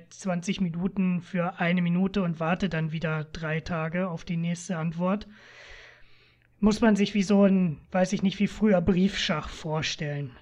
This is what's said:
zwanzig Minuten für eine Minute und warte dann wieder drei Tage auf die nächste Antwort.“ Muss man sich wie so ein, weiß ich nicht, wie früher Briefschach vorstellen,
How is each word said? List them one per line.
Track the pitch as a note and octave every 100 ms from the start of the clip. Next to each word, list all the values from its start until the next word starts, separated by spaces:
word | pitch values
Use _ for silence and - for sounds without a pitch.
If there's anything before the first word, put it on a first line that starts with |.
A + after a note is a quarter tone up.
| -
zwanzig | - F#3+ F3 F3 F#3+
Minuten | F3+ E3+ F#3 G3 F#3 F3
für | - F3 F3 E3+
eine | E3+ F3+
Minute | E3+ F3 F#3+ G3+
und | F3 D#3+
warte | E3 F#3+ F#3+
dann | D#3+ D#3+
wieder | D#3+ D#3+ D#3
drei | D3+ - D#3+ D#3+
Tage | - E3+ D#3+ F3+ F#3
auf | E3
die | - E3+
nächste | E3+ E3+ - E3+
Antwort.“ | E3 E3 F3+ G#3 - - - - - - - - - - _ _ _ _
Muss | G#3 G#3+
man | A3+ G3+
sich | G3+
wie | G#3
so | F3+ G3+
ein, | G3+ G3 F3+ C#3 -
weiß | F#3 F#3
ich | G3+
nicht, | F#3+ -
wie | G3+
früher | - G#3+ F3+
Briefschach | F3 F3+ G3 - - D#3 -
vorstellen, | - D#3+ D#3 D3 - D3 C#3+ C3+ -